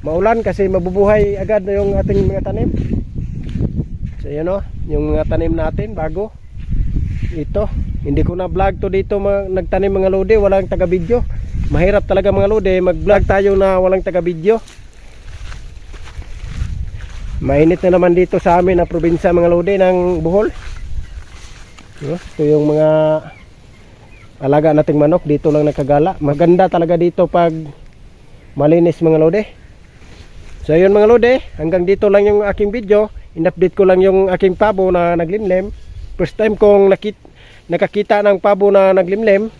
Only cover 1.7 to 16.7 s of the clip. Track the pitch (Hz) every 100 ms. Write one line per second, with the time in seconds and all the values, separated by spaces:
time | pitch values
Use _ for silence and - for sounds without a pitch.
1.7 | 202 202 196 196 196 190 190 196 208 -
2.7 | - - - - - - - - - -
3.7 | - - - - - 143 147 165 196 -
4.7 | - - 151 151 156 151 160 165 165 160
5.7 | 156 214 220 160 156 214 - - - -
6.7 | - - - - - - 160 147 202 208
7.7 | - - - 151 143 160 180 185 165 196
8.7 | 190 196 190 196 202 196 202 196 190 170
9.7 | 190 196 196 190 190 185 220 202 196 190
10.7 | 196 180 185 165 240 - - - - -
11.7 | 143 180 202 - 190 196 190 196 220 190
12.7 | 185 180 165 156 196 - 196 196 196 190
13.7 | 185 185 185 180 175 170 165 170 226 -
14.7 | - - - - - - - - - -
15.7 | - - - - - - - - - -